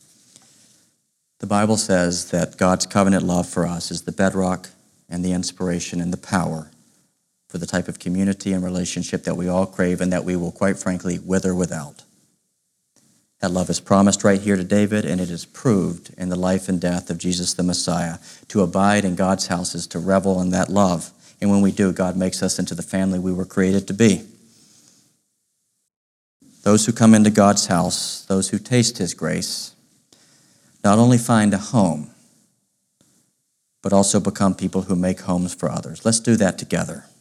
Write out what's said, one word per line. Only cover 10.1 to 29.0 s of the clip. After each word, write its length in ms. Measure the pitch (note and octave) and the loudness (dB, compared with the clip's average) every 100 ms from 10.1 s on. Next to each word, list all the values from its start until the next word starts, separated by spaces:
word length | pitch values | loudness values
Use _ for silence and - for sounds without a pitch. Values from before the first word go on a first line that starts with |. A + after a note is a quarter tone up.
that 120 | F2+ | -2
we 120 | F2+ F2+ | -2 -4
will, 160 | F2 | -4
quite 260 | - G2 F#2+ | -2 -2 -2
frankly, 400 | G2+ F2+ F#2 F2 | -4 -4 -4 -6
wither 360 | F2 F#2+ F#2+ | -2 -2 0
without. 500 | F2+ E2+ D#2+ D2 - - _ _ _ _ _ _ _ _ _ _ _ _ - | -2 -2 -4 -10 -16 -20 _ _ _ _ _ _ _ _ _ _ _ _ -6
That 100 | F#2+ | -4
love 200 | F2+ F2+ | -2 -2
is 100 | F2+ | -4
promised 420 | - G2 G2+ - | 2 4 6 4
right 180 | G#2+ G2 | 2 2
here 160 | G#2 G2 | 2 0
to 60 | |
David, 440 | F2+ G#2 G2+ G#2+ D#2+ | 2 2 2 0 -2
and 120 | F#2 | -2
it 120 | F3 | -4
is 160 | E2+ - | -8 -12
proved 680 | - C3+ G2 E2+ E2+ - - | -4 0 2 0 -4 -12 -8
in 100 | F2+ | -6
the 80 | F2+ | -2
life 320 | F#2 F#2+ - | 0 0 0
and 100 | F2+ | -2
death 300 | F2 F2 F2+ | 0 -2 -4
of 80 | E2+ | -4
Jesus 380 | F2+ F2 F2 | -2 -2 -2
the 80 | - | -2
Messiah. 560 | F2+ F2 - E2+ E2+ E2+ - - - | -2 -2 -2 -2 -2 -8 -16 -20 -4
To 120 | G#2+ | 0
abide 460 | F2 F#2+ G2+ G#2 G2 | 2 2 2 2 0
in 100 | F2 | 0
God's 300 | F#2+ F#2+ - | 0 0 -2
house 280 | F2 F2+ | -4 -4
is 120 | F2 - | -8 -8
to 100 | F2+ | -6
revel 440 | F2 F#2+ F#2+ F2+ | 0 2 2 0
in 80 | F2+ | 0
that 180 | F#2 F2+ | 0 0
love, 420 | G2+ F#2+ F2 - _ - - | 2 2 0 -6 _ -20 -4
and 100 | G2+ | 0
when 120 | G2+ | 2
we 100 | G2 | 2
do, 180 | F#2 F#2+ | 2 0
God 280 | F2 F#2 F2+ | 0 -2 0
makes 240 | F#2 - | -2 -2
us 160 | F#2 - | -4 -2
into 160 | F2+ | -6
the 80 | F2 | -6
family 360 | - F#2+ F#2+ F#2 | -6 -2 -2 -2
we 140 | F#2 | -2
were 140 | F#2 F2+ | -4 -4
created 420 | - F#2+ G2 - | 0 2 2 0
to 60 | |
be. 320 | G2+ A2+ F2+ - - _ _ _ _ _ _ _ _ _ _ _ _ _ _ _ _ _ _ _ _ _ _ | 4 4 4 -2 -20 _ _ _ _ _ _ _ _ _ _ _ _ _ _ _ _ _ _ _ _ _ _
Those 200 | G2+ G#2 | 2 2
who 80 | A#2+ | 2
come 220 | A2+ A2+ | 4 6
into 160 | A2 G#2+ | 8 6
God's 380 | G#2+ G2+ G2+ - | 6 6 4 2
house, 580 | F2 F2+ - - - - | 0 0 -2 -6 -8 -4
those 240 | F#2+ F#2+ | -2 -2
who 80 | G#2 | -4
taste 400 | - B2 A#2+ | 0 2 2
his 160 | - | -2